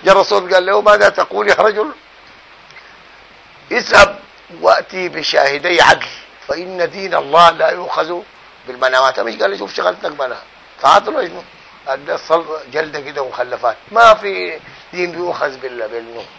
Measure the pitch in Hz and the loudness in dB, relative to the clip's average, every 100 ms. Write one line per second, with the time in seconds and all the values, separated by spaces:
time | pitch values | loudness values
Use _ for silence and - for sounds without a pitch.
0 | 190 196 180 202 180 185 185 208 208 208 | 6 4 4 0 2 0 2 2 4 6
1 | 202 196 185 196 208 151 214 202 294 262 | 4 2 -4 -2 0 2 2 0 -6 -8
2 | - - - - - - - - - - | -20 -20 -20 -20 -20 -20 -20 -20 -20 -20
3 | - - - - - - - 226 - 202 | -20 -20 -20 -20 -20 -20 -6 -4 2 4
4 | 196 - - - - 165 175 185 185 185 | 4 2 -18 -20 -20 -2 2 2 -2 -8
5 | 180 160 151 156 139 143 170 170 123 - | -8 -6 -2 0 2 0 0 4 4 4
6 | - - - - - 151 180 185 165 180 | -2 -14 -20 -20 -10 -8 -8 -4 -6 -4
7 | 190 160 139 156 170 160 160 180 180 - | -4 -4 2 6 6 6 -2 -2 -4 -4
8 | 160 175 214 - - - - 123 131 131 | -4 -6 -12 -20 -20 -20 -16 -2 2 4
9 | 131 127 110 110 101 98 98 - - 90 | 2 0 -6 -2 -4 -4 -8 -2 -2 -2
10 | 170 143 131 113 - - - - 139 185 | -10 -6 -8 -8 -14 -20 -20 0 4 4
11 | 214 - 175 175 - - - - - 139 | 2 -4 -6 -10 -18 -20 -20 -16 -8 -8
12 | 143 170 - 165 156 156 123 143 156 147 | -6 -8 0 0 0 -10 -6 -6 -6 -8
13 | 139 143 127 - 123 123 120 110 - 214 | -10 -8 -8 -6 -6 -2 -4 -4 -4 4
14 | 233 214 202 185 180 156 - - - 175 | 6 6 0 -6 -8 -10 -16 -20 -14 -8
15 | 175 165 175 160 147 131 127 120 110 117 | -6 -6 -8 -4 -6 -6 -12 -8 -8 -8
16 | 113 117 101 | -12 -16 -16